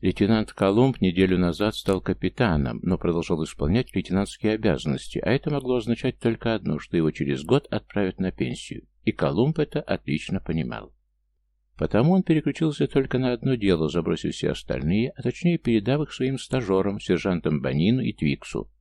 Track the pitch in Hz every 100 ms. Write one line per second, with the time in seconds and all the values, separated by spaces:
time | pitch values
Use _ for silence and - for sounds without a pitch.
0 | - - 101 110 107 - 98 101 135 123
1 | 95 87 92 92 90 82 104 - - 95
2 | - 92 - - 120 80 69 - - 90
3 | 87 82 82 85 78 - 73 101 127 -
4 | 90 92 101 - 107 110 110 73 - 139
5 | - - - 131 - 143 127 127 110 117
6 | 131 - 120 113 117 113 87 78 - 87
7 | 80 76 69 69 69 143 - 107 - -
8 | 98 - 185 - 127 123 - - - _
9 | - - - 90 131 160 151 151 - 95
10 | - 73 - 95 - 80 65 55 50 _
11 | _ _ _ _ _ _ _ - 78 101
12 | 135 190 180 160 147 135 160 143 143 147
13 | 135 - 127 120 135 127 101 85 78 80
14 | 82 82 - 76 76 69 - 65 71 208
15 | 131 - 123 - 170 170 - 113 101 139
16 | 151 - 131 135 - 131 107 95 98 101
17 | - 87 101 90 - 76 65 67 87 127
18 | 113 - 76 69 - 60 52 _